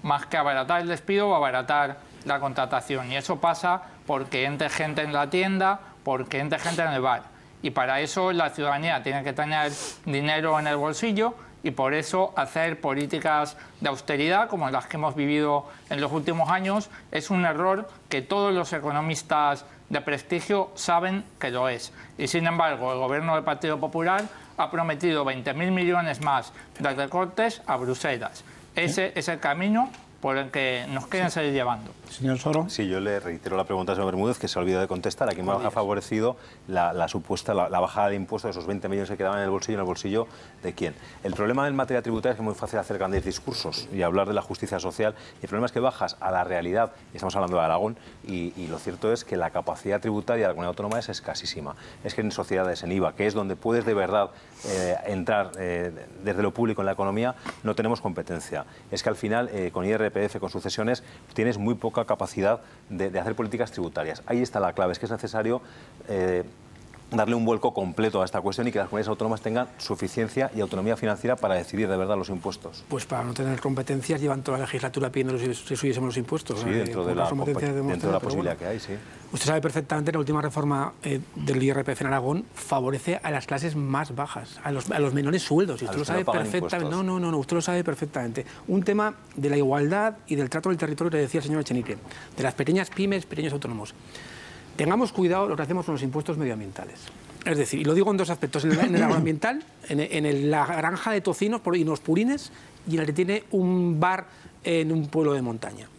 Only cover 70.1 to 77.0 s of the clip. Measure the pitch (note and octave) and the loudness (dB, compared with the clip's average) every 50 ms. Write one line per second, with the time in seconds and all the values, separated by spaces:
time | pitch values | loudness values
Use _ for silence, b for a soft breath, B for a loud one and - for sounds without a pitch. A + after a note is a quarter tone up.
70.1 | - - A2+ G#2+ - C3 C3 C3+ - A2+ G2+ - - F#2+ F#2+ A2 A2+ - - A2 | -2 -2 -2 0 0 0 -2 0 0 -2 -2 -2 -2 -2 0 0 0 0 0 -2
71.1 | G#2 F2 - A#2+ B2+ B2 - G2+ F#2+ F2+ E2+ - - F#2+ A2 F#2+ F#2+ F#2 F#2 F#2+ | -2 0 2 0 0 2 2 2 2 2 0 -2 -2 0 0 2 2 0 2 2
72.1 | G#2 G2 F#2 G2 G2 F2+ D#2+ G2 F#2 - - E2+ - - - - D3 C3 - - | 0 0 0 -4 -4 -4 -4 -6 -8 -6 -12 -14 -14 -14 -10 -6 -6 -6 -4 -4
73.1 | C3+ B2 A#2 B2 A#2+ A#2 C3+ C3+ C3 B2 - C#3+ C3+ C3 B2+ - C#3 C3+ C3 - | -4 -4 -4 -4 -4 -2 -2 -2 -2 -2 -2 -2 -2 -2 -2 -2 -2 -4 0 -2
74.1 | D#3+ D3 C#3 D3 C3+ C3+ C3+ - C3+ B2+ C3+ - - C3 B2 C3 B2+ C#3 C3 B2+ | -2 0 0 0 0 0 -2 -2 -2 -2 -2 -2 -4 -4 -4 -2 -2 -2 -2 0
75.1 | B2+ C#3 C3 C3 C3 B2 A#2+ B2+ A#2+ A#2 - - C#3+ A#2+ - C#3 B2 B2 B2+ B2+ | 0 0 0 0 0 0 0 -2 -2 -4 -4 -6 -4 -2 0 0 0 2 0 -2
76.1 | A2+ C3 A#2+ A#2 D#3 D#3+ - - A#2+ G#2 A2 A#2 G2+ A#2 G#2+ F#2 - F#2+ | -2 -2 -2 -2 -2 -4 -2 -4 -4 -2 0 0 2 2 0 0 0 0